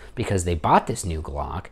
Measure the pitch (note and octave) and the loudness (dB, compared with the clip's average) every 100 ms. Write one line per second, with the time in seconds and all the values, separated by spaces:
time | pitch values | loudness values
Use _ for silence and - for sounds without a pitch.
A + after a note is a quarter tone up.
0 | - - A2+ G2 F2 E2 A2+ F3 - A2+ | -12 -6 0 0 2 2 6 4 4 -2
1 | G2 D#2+ D2+ C#2+ C#2+ E2+ - | -4 -4 -4 -6 -6 -6 -10